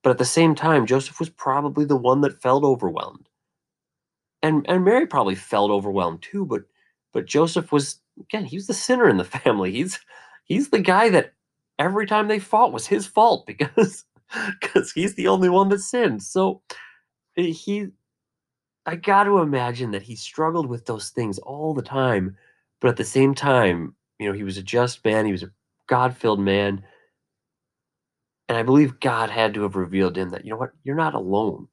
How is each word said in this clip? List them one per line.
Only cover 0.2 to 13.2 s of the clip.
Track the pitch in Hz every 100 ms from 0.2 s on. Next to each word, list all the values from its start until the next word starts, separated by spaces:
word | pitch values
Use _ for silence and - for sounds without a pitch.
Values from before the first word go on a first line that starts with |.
| 123
same | - 165 147
time, | 160 151 110
Joseph | 131 135 -
was | 165
probably | _ 143 135 147 139 147
the | 135
one | 120 135
that | 143 -
felt | 127 135
overwhelmed. | 143 123 98 78 - - _ _ _ _ _ _ _ _ _ _ _ _
And, | 156 156 -
and | 185
Mary | 185 240 330
probably | 143 101 95
felt | - 104 104
overwhelmed | 101 101 98 87 85
too, | - 202 175
but, | 120 - _ _ _ _
but | 113 -
Joseph | 147 165 170 -
was, | 147 139 - _ -
again, | - 220 147
he | 165
was | 196
the |
sinner | 202 - 247 208
in | 98
the |
<laughs> | 90
family. | 139 - 104 92
He's, | 107 185 - _ - - - _
he's | 202 285
the | 214
guy | 185 190 233
that | 180 - _ _ _ _ -
every | 160 202 202
time | 214 214
they | 214
fought | 196 214 240
was | 113 -
his | 208 196
fault | -